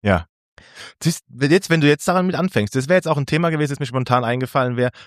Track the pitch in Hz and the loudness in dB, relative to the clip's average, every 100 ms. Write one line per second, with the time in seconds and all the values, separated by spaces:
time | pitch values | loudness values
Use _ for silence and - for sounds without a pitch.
0 | 104 90 - _ _ - - - - _ | 0 0 -2 _ _ -20 -20 -20 -20 _
1 | 160 - - 123 139 180 - 165 147 147 | -4 -4 -12 -4 2 2 2 2 4 2
2 | - 180 185 160 185 - 104 135 131 185 | 2 0 0 -2 -2 -2 -2 -2 0 0
3 | 165 147 117 151 170 156 147 135 135 127 | 2 -2 0 0 0 0 -2 -4 -4 -4
4 | 123 123 117 123 127 143 127 120 123 - | 0 0 0 -2 -2 -2 0 0 -2 -4